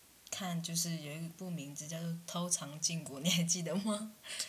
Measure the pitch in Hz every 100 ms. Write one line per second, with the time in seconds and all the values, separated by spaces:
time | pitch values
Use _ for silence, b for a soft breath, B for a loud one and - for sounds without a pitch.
0 | - - - - 185 170 170 170 170 160
1 | 147 156 165 - 185 160 139 143 151 165
2 | 170 165 - 175 180 - 143 151 - 165
3 | 139 135 170 170 170 190 165 185 220 208
4 | 220 - B B